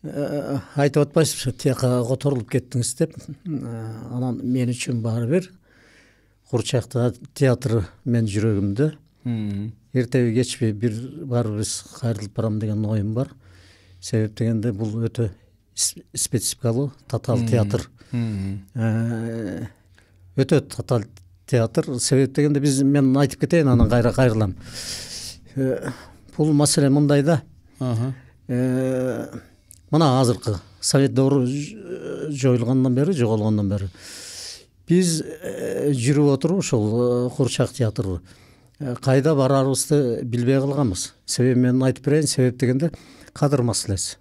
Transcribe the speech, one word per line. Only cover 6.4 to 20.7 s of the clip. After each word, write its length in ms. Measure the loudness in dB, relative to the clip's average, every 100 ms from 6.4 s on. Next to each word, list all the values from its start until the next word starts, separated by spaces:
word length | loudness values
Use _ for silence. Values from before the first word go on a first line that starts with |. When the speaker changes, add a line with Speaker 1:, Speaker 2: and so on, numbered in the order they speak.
| _
Speaker 1:
Курчак 360 | -4 0 -2 -2
те-, 240 | -2 -2 -2 -16
театры 500 | 0 2 2 0 0 -2 -8
мен 240 | -2 0 0
жүрөгүмдө. 680 | 0 0 0 0 0 -2 -2 _ _
Speaker 2:
Мм. 480 | -6 -4 -4 -6 -8 -12 _
Speaker 1:
Эртеби 400 | -4 0 0 2 0
кечпи 360 | -2 -2 -2
бир 240 | 0 -2 -4 -10 -12 -4
баары 320 | -2 -2 -2
биз 240 | -4 -6 -12 -6
кайрылып 340 | -4 -4 -6 -4
барам 240 | -2 -2
деген 240 | -2 -2 0
оюм 280 | 0 -2
бар. 160 | -2 -6 -8 -20 -20 -20 _ _ -18
Себеп 360 | -4 -2 -2 -2
дегенде 360 | -2 0 -2
бул 220 | -4 -4 -4
өтө 240 | -4 -2 -4 -6 _ _ _ -4
с-, 200 | -4 -4 -14
спецификалуу 800 | -8 -4 -2 -4 -4 -2 0 -2 -8 _
татаал 300 | -6 0 0
Speaker 2:
Мм. 80 | 2
Speaker 1:
театр. 400 | 2 2 -2 -6 -16 -8
Speaker 2:
Мм. 520 | -4 -2 -4 -4 -8 -10
Speaker 1:
Э, 960 | -4 -2 0 -2 -4 -6 -6 -6 -8 -10 _ _ _ _ _ -10 -2
өтө 240 | 2 2
татаал 420 | 0